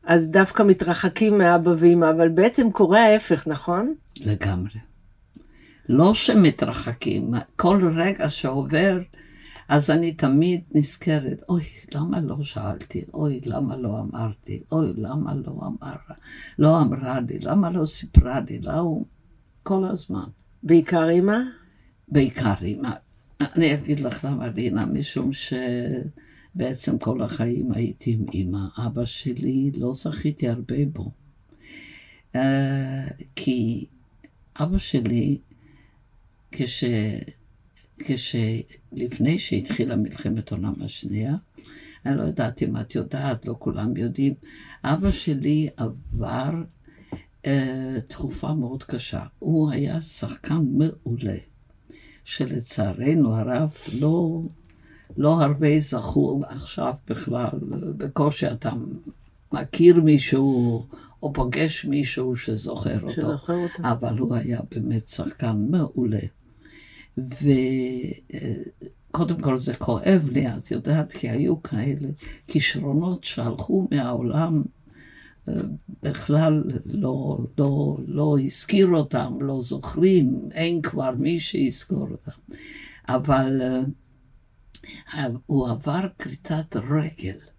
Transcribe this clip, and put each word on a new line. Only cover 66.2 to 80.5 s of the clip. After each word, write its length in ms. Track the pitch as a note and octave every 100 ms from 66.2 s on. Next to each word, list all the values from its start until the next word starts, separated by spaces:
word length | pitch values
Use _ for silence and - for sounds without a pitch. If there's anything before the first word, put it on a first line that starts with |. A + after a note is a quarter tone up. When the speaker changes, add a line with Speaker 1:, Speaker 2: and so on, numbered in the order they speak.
| G2+ _ _ _ - - - - - -
Speaker 2:
ו-, 320 | C3 B2+ D3 C3+ C3 C3 B2+ B2+ B2+ - _
אה, 200 | - C#3 A2 - _ - - _
קודם 300 | - E3 E3+
כל 160 | C#3+ B2+
זה 160 | B2+
כואב 560 | A#2+ - A#2 F#3 F#3+ D3
לי, 160 | B2 B2+
את 240 | - -
יודעת, 400 | - - D#3 D3+
כי 180 | - A#2+
היו 340 | A#2 F3 D#3+
כאלה 460 | - G#2+ C3 C#3+ C#3+ D3 - - -
כישרונות 760 | D#3+ - - C#3+ C#3+ F3 F3+
שהלכו 640 | - - A#2 A#2+ - G3 F#3
מהעולם, 720 | C#3+ B2 A#2+ B2 D3 E3 D#3 - _ - - - - - _ -
אה, 40 | - - D3 - -
בכלל 600 | D3 C#3 - D3 D#3+ D3+ - B2 -
לא, 540 | G#3 C3 C3 C3+ C#3+ A#2+ -
לא, 400 | C#3 C#3+ C#3+ D3 C3
לא 300 | C#3+ D3+ C#3+
הזכיר 440 | C3+ - - G3+ F#3+
אותם, 460 | E3 D3 B2+ B2 -
לא 200 | C#3 C3+
זוכרים, 880 | A#2+ C#3 - - F#3 F#3 C3 B2+ -